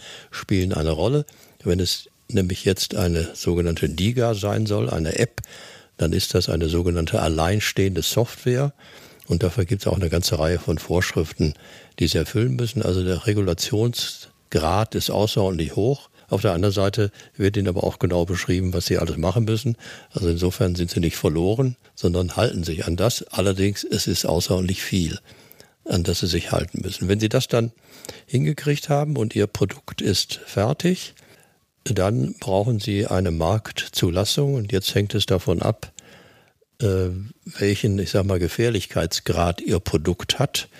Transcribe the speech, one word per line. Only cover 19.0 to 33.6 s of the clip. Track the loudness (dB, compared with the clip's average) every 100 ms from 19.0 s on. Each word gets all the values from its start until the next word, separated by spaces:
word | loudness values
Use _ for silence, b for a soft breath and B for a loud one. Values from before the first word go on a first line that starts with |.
| 0 0
machen | 0 2
müssen. | 2 0 -2 -4 B B B
Also | -2 0
insofern | 2 0 2 0 0
sind | -2
Sie | 0
nicht | 0 0
verloren, | 0 2 2 2 0 -2 b
sondern | b 0 2 0 0
halten | 0 0
sich | -4 -4 -2
an | 0
das. | 0 -2
Allerdings, | -4 0 0 2 0 0
es | -2 -2 0
ist | 0 0
außerordentlich | 0 2 2 0 -2
viel, | -2 0 0 -4 -12 B B B B B -2
an | 0
das | 0 0
Sie | 0
sich | -2 -2
halten | -2 -2 -6
müssen. | -6 -4 0
Wenn | 0
Sie | 2
das | 0 0
dann | 0 0 -6 B B B B B
hingekriegt | 0 0 0 -2 -2 0
haben | 0 0 0
und | 0 0
Ihr | 0
Produkt | 0 -2 -4 -14 -4
ist | 0 0 -2 -8 -6
fertig, | 0 0 0 0 -2 -6 -18 b b b b b _
dann | -4 0 2 2 -2 -4
brauchen | 0 0 2 0
Sie | 0 -2 0
eine | 2 2
Marktzulassung. | 2 2 0